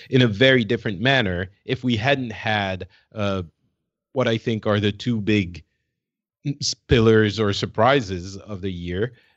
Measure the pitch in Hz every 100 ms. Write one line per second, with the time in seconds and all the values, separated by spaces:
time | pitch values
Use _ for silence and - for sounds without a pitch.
0 | - 131 123 98 131 131 107 117 117 92
1 | 127 135 98 90 95 _ - 127 127 110
2 | 135 139 120 98 113 107 98 95 90 _
3 | _ 110 101 95 82 _ _ _ _ _
4 | _ 131 120 113 117 110 110 104 104 101
5 | 123 113 101 104 87 87 - _ _ _
6 | _ _ _ _ 143 143 - - - 123
7 | 113 110 107 98 104 101 92 - 120 143
8 | 98 92 95 98 101 95 95 87 87 90
9 | 123 - _